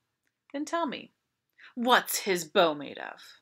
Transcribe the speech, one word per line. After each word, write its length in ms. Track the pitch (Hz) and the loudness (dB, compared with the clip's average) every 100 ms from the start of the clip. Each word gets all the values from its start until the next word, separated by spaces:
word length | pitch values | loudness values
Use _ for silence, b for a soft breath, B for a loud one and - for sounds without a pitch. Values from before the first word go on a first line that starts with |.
| _ _ _ _ _ | _ _ _ _ _
then 120 | 277 294 | -10 -6
tell 200 | 339 320 | -4 -4
me, 280 | 196 - _ _ _ _ _ B - | -6 -12 _ _ _ _ _ B -4
what's 440 | 240 226 - - | 4 4 4 -2
his 260 | 214 180 156 | 0 -2 0
bow 280 | 202 170 | 4 4
made 240 | 147 135 110 | 2 -8 -12
of? 240 | - - - - | -12 -14 -20 -20